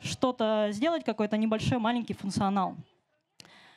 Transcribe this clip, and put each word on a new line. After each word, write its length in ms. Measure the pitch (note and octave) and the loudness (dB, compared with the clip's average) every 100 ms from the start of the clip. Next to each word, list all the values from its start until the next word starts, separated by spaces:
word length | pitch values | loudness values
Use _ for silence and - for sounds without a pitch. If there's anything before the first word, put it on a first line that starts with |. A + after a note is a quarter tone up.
Что-то 680 | - - C4 B3 A3 G#3+ G#3 | -10 0 0 2 2 2 0
сделать, 320 | G#3 D#4 E4 | 0 0 0
какой-то 340 | - A3 G#3+ G#3+ | -2 -2 0 0
небольшой 400 | A3 A3 - B3+ | 2 2 2 2
маленький 340 | A3 A#3+ G#3+ | 2 0 -2
функционал. 600 | G3 G3 F3+ G3 G3+ F3+ F3 - _ _ _ _ - - - - | -6 -4 0 0 2 0 -4 -16 _ _ _ _ -20 -20 -20 -20